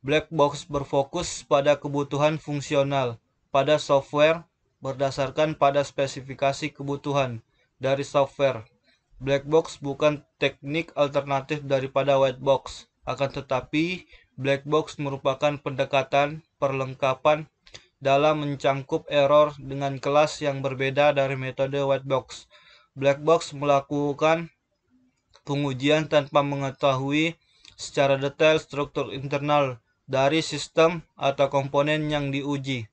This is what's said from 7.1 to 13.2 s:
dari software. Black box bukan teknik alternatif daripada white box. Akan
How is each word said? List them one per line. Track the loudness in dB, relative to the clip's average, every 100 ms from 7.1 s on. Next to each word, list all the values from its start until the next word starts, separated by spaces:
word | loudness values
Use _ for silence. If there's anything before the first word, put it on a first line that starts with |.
| -2 -2 -6 _ _ _ _
dari | -2 -2
software. | 0 0 0 2 0 0 -10 _ _ _ _ -10
Black | -2 -2
box | 2 2 2 -10
bukan | -8 0 0 0 _ _
teknik | -2 -2 -6 -6 -6 -2
alternatif | 0 0 -2 -4 -2 -8 -2
daripada | -2 0 0 2 4
white | 2 0
box. | 0 0 0 -16 -20 _
Akan | -10 -4